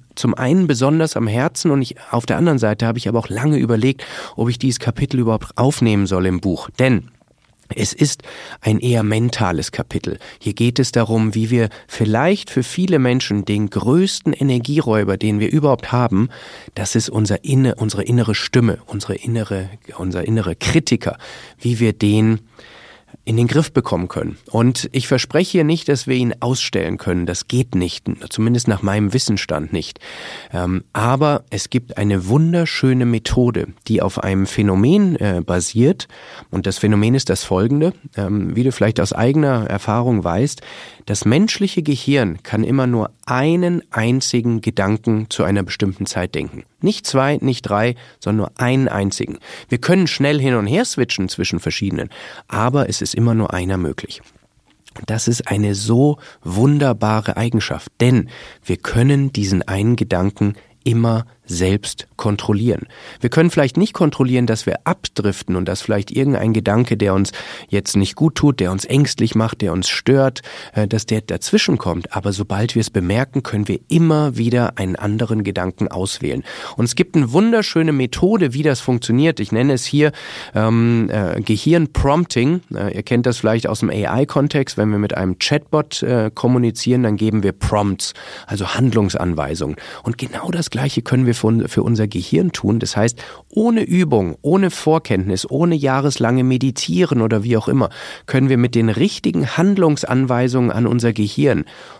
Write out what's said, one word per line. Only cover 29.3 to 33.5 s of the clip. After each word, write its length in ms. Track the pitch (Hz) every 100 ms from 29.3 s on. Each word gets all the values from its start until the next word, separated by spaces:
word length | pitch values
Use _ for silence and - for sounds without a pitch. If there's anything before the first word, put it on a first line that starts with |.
| 104 - 78 78
nicht. 260 | 85 - - - - - - -
Ähm, 300 | 90 90 92 -
aber 500 | - 113 131 151 147 -
es 220 | 104 -
gibt 260 | 131 120 -
eine 300 | 101 98 92
wunderschöne 800 | 135 165 175 160 - 135 127 120
Methode, 640 | 113 - - 120